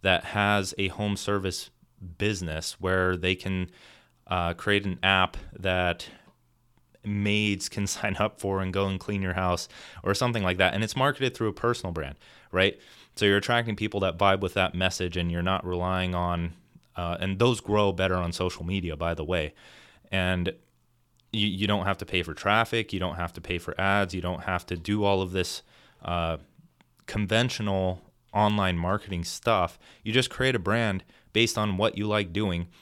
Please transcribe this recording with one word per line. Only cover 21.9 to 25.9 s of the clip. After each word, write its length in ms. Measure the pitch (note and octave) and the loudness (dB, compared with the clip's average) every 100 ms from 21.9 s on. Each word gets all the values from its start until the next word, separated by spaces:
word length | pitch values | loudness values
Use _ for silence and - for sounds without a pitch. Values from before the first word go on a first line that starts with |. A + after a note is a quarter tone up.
| G2 | -2
to 60 | G2+ | -2
pay 180 | F2+ | -2
for 100 | E2 | -2
traffic. 580 | D#2 G2+ G#2+ A2+ A#2 G#2+ | -4 2 2 2 0 -2
You 80 | F#2+ | -4
don't 160 | F2+ E2+ | -4 -4
have 180 | E2+ | -6
to 80 | - | -6
pay 160 | - F2 | -6 -4
for 220 | - - | -4 -2
ads. 340 | F#2+ G2+ F#2+ | 2 2 0
You 80 | F#2 | -2
don't 220 | F2 F2+ | -4 -4
have 220 | - F2+ - | -4 -4 -4
to 80 | F2 | -8
do 280 | E2+ G#2 | -2 2
all 180 | G2+ G2 | 4 2
of 100 | F#2 | 0
this, 300 | F#2 F2 - - - - | -2 -2 -6 -14 -20 -20